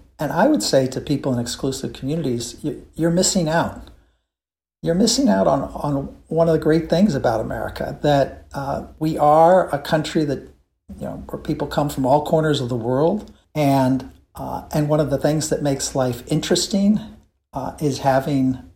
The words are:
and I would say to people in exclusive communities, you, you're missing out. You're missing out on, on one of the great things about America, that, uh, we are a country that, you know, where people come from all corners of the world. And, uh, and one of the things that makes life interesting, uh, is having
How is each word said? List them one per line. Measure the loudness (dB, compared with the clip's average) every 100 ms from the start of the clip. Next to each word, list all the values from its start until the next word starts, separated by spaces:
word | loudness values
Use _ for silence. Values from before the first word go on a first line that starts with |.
| _ -8
and | -4
I | 2 2
would | 2
say | 2 2 2
to | -2
people | -4 -2 -2
in | -2
exclusive | -4 -4 -6 -4 -8
communities, | -8 -6 -4 -2 -4 -6 -8
you, | -8 -8 -10 -2
you're | 0
missing | 2 2 0 0
out. | 0 -2 -6 -18 -20 _ _ _ _ _ _ _ _
You're | -2
missing | 2 2 4 2
out | 4 4
on, | 2
on | -2 -6 -4 -2 -4 -12 -4
one | 0 2
of |
the | 2
great | 2 2 2
things | 2 2 2
about | 0 0
America, | -4 -6 -8 -6 -8 -2
that, | 2 2 2 -4 -14
uh, | -8 -6 -6 -10 -6
we | -4 2
are | 6 8 8 6 4
a | -4
country | -2 -2 0 0 0
that, | -4 -8 _ _ _ -18 -12
you | -10
know, | -10 -12
where | -8
people | -6 -4 -4
come | -2 -2
from | -2 2
all | 2
corners | 4 2 2 0
of | -2
the | -4
world. | -2 0 0 0 -6 -20 _ -2
And, | 2 4 2 0 -4 -16 _ -14
uh, | -10 -10 -4
and | -2 2
one | 2
of | 2
the | 0
things | 0 0 -2
that | -2
makes | -2 -2 -2 -2
life | -2 -4 -4
interesting, | -2 0 -2 0 2 2 2 -4 -18 _ _ _
uh, | -10 -10 -4
is | -4 0
having | 2 2 2 0 0 -2 -10